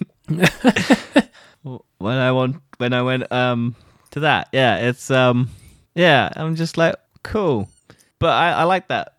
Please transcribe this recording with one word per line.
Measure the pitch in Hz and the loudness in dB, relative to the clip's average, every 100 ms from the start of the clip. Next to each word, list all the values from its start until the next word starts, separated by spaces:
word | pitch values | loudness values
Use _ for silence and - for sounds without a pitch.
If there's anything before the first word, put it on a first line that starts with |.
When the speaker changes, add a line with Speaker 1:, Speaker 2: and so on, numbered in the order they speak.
| - _ - | -4 _ -8
Speaker 1:
<laughs> | 160 185 - 254 - 185 254 - 294 - - - _ | 0 0 2 0 0 0 0 2 -2 -2 -10 -20 _
Speaker 2:
When | 139 123 - _ 95 127 | -16 -16 -18 _ -4 0
I | 127 | 0
went, | 127 127 143 _ - | 0 0 -4 _ -6
when | 123 | -2
I | 123 | 0
went, | 127 127 - | 0 -2 -4
um, | 123 123 120 120 113 _ _ _ | -2 0 0 -4 -8 _ _ _
to | - | -4
that. | 151 117 - | 0 0 0
Yeah, | 131 127 92 120 | 0 2 2 0
it's, | 123 - | -4 -2
um, | 131 127 123 123 - - _ _ | 2 2 2 -2 -6 -20 _ _
yeah, | - 175 139 95 - | 0 4 4 2 -4
I'm | 160 160 | -8 -4
just | 165 - | -6 0
like, | 165 - _ _ | 0 -2 _ _
"Cool." | - 214 185 120 98 _ _ _ _ _ | -8 -4 -2 -2 -4 _ _ _ _ _
But | 165 | 0
I, | 120 170 | 2 2
I | - | 0
like | 165 185 - | 0 0 -2
that. | 120 - | -6 -6